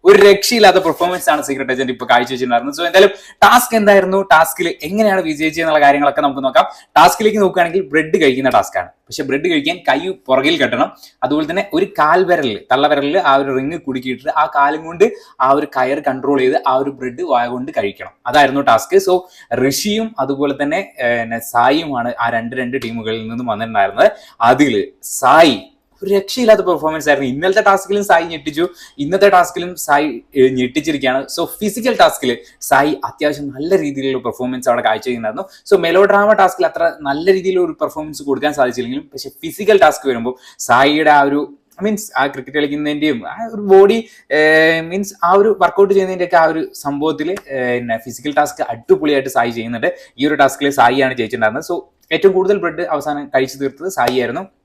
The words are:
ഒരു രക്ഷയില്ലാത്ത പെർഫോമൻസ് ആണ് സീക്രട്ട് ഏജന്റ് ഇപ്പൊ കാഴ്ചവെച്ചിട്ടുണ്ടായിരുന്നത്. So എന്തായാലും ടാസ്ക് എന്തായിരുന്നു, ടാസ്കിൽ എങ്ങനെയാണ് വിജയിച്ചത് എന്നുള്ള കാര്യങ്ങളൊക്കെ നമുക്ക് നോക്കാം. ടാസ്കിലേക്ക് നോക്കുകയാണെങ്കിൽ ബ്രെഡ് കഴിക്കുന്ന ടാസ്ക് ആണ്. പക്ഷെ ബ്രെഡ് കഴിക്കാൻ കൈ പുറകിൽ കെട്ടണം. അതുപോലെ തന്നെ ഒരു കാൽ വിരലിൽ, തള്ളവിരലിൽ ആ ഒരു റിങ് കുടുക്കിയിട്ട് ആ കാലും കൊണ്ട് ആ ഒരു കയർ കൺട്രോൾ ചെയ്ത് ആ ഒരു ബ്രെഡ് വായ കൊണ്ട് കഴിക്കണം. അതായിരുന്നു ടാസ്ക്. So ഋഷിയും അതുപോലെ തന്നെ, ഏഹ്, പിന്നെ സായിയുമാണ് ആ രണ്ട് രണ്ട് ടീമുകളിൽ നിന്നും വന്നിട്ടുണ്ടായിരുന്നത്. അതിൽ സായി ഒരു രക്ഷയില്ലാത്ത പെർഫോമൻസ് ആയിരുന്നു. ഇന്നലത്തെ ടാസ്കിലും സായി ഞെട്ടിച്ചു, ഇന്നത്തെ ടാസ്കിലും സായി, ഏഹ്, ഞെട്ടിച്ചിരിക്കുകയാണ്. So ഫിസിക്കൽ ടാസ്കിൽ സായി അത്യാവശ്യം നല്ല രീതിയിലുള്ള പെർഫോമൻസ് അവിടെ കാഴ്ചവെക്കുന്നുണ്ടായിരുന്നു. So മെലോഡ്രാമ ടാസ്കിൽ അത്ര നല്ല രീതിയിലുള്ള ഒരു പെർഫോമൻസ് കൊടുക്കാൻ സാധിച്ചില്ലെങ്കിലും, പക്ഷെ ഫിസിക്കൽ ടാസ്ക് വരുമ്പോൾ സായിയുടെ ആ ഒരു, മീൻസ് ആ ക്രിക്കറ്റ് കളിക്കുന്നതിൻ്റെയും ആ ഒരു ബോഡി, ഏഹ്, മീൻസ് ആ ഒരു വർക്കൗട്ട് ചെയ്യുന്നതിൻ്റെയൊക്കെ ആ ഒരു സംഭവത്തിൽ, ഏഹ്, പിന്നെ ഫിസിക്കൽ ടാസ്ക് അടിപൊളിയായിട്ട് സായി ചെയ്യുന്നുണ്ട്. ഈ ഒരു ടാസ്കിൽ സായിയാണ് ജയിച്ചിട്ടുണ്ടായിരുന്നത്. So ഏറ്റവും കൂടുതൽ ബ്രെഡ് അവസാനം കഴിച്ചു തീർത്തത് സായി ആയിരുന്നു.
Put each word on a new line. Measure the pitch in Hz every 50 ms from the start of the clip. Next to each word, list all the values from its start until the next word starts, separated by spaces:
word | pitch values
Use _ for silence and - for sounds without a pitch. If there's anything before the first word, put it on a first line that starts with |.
| -
ഒരു | 180 202
രക്ഷയില്ലാത്ത | 202 196 202 196 196 - - 240 233 208 190 - 190
പെർഫോമൻസ് | - 165 147 - 175 180 180 175 - 175
ആണ് | 151 147 139
സീക്രട്ട് | - 139 131 131 123 127
ഏജന്റ് | 127 127 123 123
ഇപ്പൊ | 113 127
കാഴ്ചവെച്ചിട്ടുണ്ടായിരുന്നത്. | 117 127 123 123 120 131 120 127 123 120 117 120 - 285
So | - 349
എന്തായാലും | 339 330 - 202 196 - - - - - _
ടാസ്ക് | - 202 233 247 - - 233
എന്തായിരുന്നു, | 226 208 202 202 196 190 190 190 196 190
ടാസ്കിൽ | 190 165 156 165 165 - - 175 170 - _ 151
എങ്ങനെയാണ് | 156 190 214 220 208 190 190
വിജയിച്ചത് | 170 160 151 143 156 156 151 160 165
എന്നുള്ള | 160 156 151
കാര്യങ്ങളൊക്കെ | 143 143 143 143 147 143 139 -
നമുക്ക് | 147 139 135 135 135
നോക്കാം. | 131 127 - - - - - _ _ _
ടാസ്കിലേക്ക് | - - - - - 220 208 208 214
നോക്കുകയാണെങ്കിൽ | 196 185 - 185 170 170 165 196 190 131
ബ്രെഡ് | 139 160 151 156 160
കഴിക്കുന്ന | 196 160 139 127 131 135 131
ടാസ്ക് | 113 107 98 - -
ആണ്. | 92 87 87 _ _ _
പക്ഷെ | _ - - 143
ബ്രെഡ് | 131 131 139 151
കഴിക്കാൻ | 180 165 151 139 156 175 175
കൈ | - - 135 147 170 190 190 _ _
പുറകിൽ | - 131 131 135 151 170
കെട്ടണം. | 156 - 117 120 - 151 190 - _ - - _ _
അതുപോലെ | - - 147 156 156
തന്നെ | 147 170 196 190 - -
ഒരു | 160 196 196
കാൽ | - - 147 151 165 185 190
വിരലിൽ, | 170 175 165 143 120 104 92 -
തള്ളവിരലിൽ | _ 127 135 143 151 151 143 139 143 151 196
ആ | - 143 135
ഒരു | 139 139 139 131
റിങ് | 131 131 143 170 165
കുടുക്കിയിട്ട് | _ 139 131 131 123 131 123 107 - - -
ആ | 151 151
കാലും | 160 - 143 143 143 151 156 160
കൊണ്ട് | 165 170 165 196 233 - - - _ _ _
ആ | 131 131
ഒരു | 139 147 147 143 -
കയർ | 131 127 127 139 151
കൺട്രോൾ | 147 143 131 131 127 135 143 135
ചെയ്ത് | 127 127 147 160 -
ആ | - 131
ഒരു | 131 143 143
ബ്രെഡ് | 135 123 127 123 120 - 180
വായ | 165 139 120 120
കൊണ്ട് | 120 123 123 127 147
കഴിക്കണം. | - - - - - - - - _ _ _
അതായിരുന്നു | - 143 147 143 131 131 139 139
ടാസ്ക്. | - - 95 - - 175 196
So | 190 180 185 180 180 - _ - - _ -
ഋഷിയും | 120 127 139 139 - - 208 208 220 226 220 220 -
അതുപോലെ | 131 135 143 135 147 139 139
തന്നെ, | 143 143 143 156 185 190 - _ -
ഏഹ്, | 123 120 120 117
പിന്നെ | 113 113 117 117 113 -
സായിയുമാണ് | - 120 120 127 143 160 170 151 139 120 117 123 120 -
ആ | 117 117
രണ്ട് | 117 113 113 120 123
രണ്ട് | 127 123 123 127 135
ടീമുകളിൽ | 120 113 113 117 110 110 110 113 110
നിന്നും | 110 117 120 123
വന്നിട്ടുണ്ടായിരുന്നത്. | 120 110 104 113 113 110 104 98 98 95 - - 208 - - - - _ _
അതിൽ | 117 117 131 135 147 139 113 101 90 - _ _ - -
സായി | - - 135 127 139 160 170 151 120 95 - _ _ _ _ _ _ _
ഒരു | - 190
രക്ഷയില്ലാത്ത | 202 196 196 - - 254 247 220 220 196
പെർഫോമൻസ് | 180 185 175 147 147 156 160 156 147 147
ആയിരുന്നു. | 143 135 139
ഇന്നലത്തെ | 127 127 143 170 190 196 220
ടാസ്കിലും | 202 202 196 190 - - 202 202 202
സായി | 202 180 165 170
ഞെട്ടിച്ചു, | 170 165 151 139 151 143 151 175 180 - - - - _ -
ഇന്നത്തെ | 143 147 185 190 202 202
ടാസ്കിലും | 190 180 170 - - 180 175 180 180
സായി, | - - - 147 143 156 151 117 113 _ _ -
ഏഹ്, | 143 131 131 131
ഞെട്ടിച്ചിരിക്കുകയാണ്. | 127 127 123 127 156 143 165 151 139 131 127 131 135 139
So | - - - 165 156
ഫിസിക്കൽ | - - 208 208 196 240 220 262 226
ടാസ്കിൽ | - 185 156 - - - 123 117 - - - _ _
സായി | - - - 135 143 151 147 - -
അത്യാവശ്യം | 135 - _ 151 147 143 143 147
നല്ല | 139 127 131 147 170 190
രീതിയിലുള്ള | 180 151 143 135 135 131 135 131 127 -
പെർഫോമൻസ് | 120 110 - 123 127 131 127 123 127
അവിടെ | 120 117 -
കാഴ്ചവെക്കുന്നുണ്ടായിരുന്നു. | 110 110 107 - 131 123 117 113 107 110 135 190 - - - _
So | - 202
മെലോഡ്രാമ | 180 170 170 170 185 202 196 202 202 202 208 214
ടാസ്കിൽ | 202 190 185 - - 175
അത്ര | 160 - - 170 165 151 151
നല്ല | 151 139 139 151 170 190
രീതിയിലുള്ള | 190 190 175 190 185 180 175
ഒരു | 160 151 _
പെർഫോമൻസ് | 156 139 - 156 151 156 147 - 147
കൊടുക്കാൻ | 139 135 123 135 147 147
സാധിച്ചില്ലെങ്കിലും, | - 131 123 117 123 120 117 127 143 156
പക്ഷെ | _ - - - 135 _ -
ഫിസിക്കൽ | - 160 - - 208 196 214
ടാസ്ക് | 190 160 151 139 - -
വരുമ്പോൾ | 139 127 117 117 123 127 - _ - - _
സായിയുടെ | - - 139 143 139 147 147 151 156 151
ആ | 147 143
ഒരു, | 139 139 143 143 151 - - _ _ _ _ -
മീൻസ് | 190 214 214 202 - - -
ആ | 131 139
ക്രിക്കറ്റ് | 143 139 139 127 135 139
കളിക്കുന്നതിൻ്റെയും | 151 147 139 147 147 151 147 147 147 151 156 139 - 95
ആ | - - - 226
ഒരു | 226 226 208 208
ബോഡി, | 196 190 190 196 202 226 226 226 - _ - _ _
ഏഹ്, | 139 151 156 156 156 160 160 160 160 165 165
മീൻസ് | 165 175 196 202 196 - _ -
ആ | 170 185
ഒരു | 196 202 220 202 -
വർക്കൗട്ട് | 185 170 - - 202 190 190
ചെയ്യുന്നതിൻ്റെയൊക്കെ | 196 190 185 185 175 180 175 180 170
ആ | 160
ഒരു | 160 160 160 - - -
സംഭവത്തിൽ, | - - 143 143 143 147 160 151 135 151 170 190 196 - -
ഏഹ്, | 135 131 127 123 123
പിന്നെ | 120 120 117 113 113
ഫിസിക്കൽ | - 123 113 - 123 147 139
ടാസ്ക് | 151 147 143 - - - -
അടിപൊളിയായിട്ട് | 117 113 - - 185 - 156 147 147 135 131 135 -
സായി | 123 120 120 117
ചെയ്യുന്നുണ്ട്. | 117 113 117 120 113 127 175 - - - - _
ഈ | 120 135
ഒരു | 147 151
ടാസ്കിൽ | 143 139 135 - - 143 143
സായിയാണ് | 139 139 120 120 127 135 135 131 131
ജയിച്ചിട്ടുണ്ടായിരുന്നത്. | 120 113 104 127 117 113 110 113 139 165 -
So | 175 196 - _ _ _ _ _
ഏറ്റവും | 160 160 202 196 180
കൂടുതൽ | 185 185 185 208
ബ്രെഡ് | 196 170 170 156 160 180 170
അവസാനം | 160 147 139 151 147 143 143
കഴിച്ചു | 135 - 131 135 131 - 139
തീർത്തത് | 139 135 135 _ 156 190
സായി | 190 - 123 123 127 127
ആയിരുന്നു. | 120 117 120 170 190 - _ _